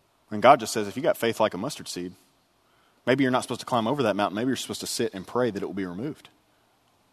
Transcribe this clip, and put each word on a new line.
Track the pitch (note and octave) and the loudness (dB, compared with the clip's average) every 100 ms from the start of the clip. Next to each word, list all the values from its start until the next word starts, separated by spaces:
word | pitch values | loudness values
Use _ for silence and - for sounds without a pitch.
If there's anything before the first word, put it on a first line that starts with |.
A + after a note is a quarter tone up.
| _ _ - | _ _ -10
And | G#2+ | 6
God | A#2 D3 | 8 8
just | A2 | 4
says, | A#2 G2+ | -4 -4
"If | A2+ | -2
you | |
got | D#3 - | -2 0
faith | A#2 - | 0 2
like | G#2+ | 0
a | F2+ | 0
mustard | B2+ - F2 | -8 -8 -10
seed, | F2+ F2+ F2 _ _ _ _ _ _ _ _ A#2+ | -10 -10 -12 _ _ _ _ _ _ _ _ 0
maybe | C3 | 2
you're | C3 | 2
not | B2+ | 0
supposed | A2+ A#2+ | -2 -6
to | - | -2
climb | B2 A2 | 0 0
over | C#3+ | 0
that | A2+ G2 | 0 2
mountain. | G2+ | 0
Maybe | G2+ C3 | 0 -2
you're | A#2+ | -2
supposed | - G#2 | -6 -8
to | F#2+ | -6
sit | - A#2 | -4 -4
and | F#2+ F2 | -6 -6
pray | A#2+ B2 | -2 -2
that | G2 | -2
it | F2+ | -6
will | |
be | F#2+ F#2 | -6 -8
removed." | F2+ C#3+ - - _ _ _ _ _ _ _ _ | -8 -10 -12 -18 _ _ _ _ _ _ _ _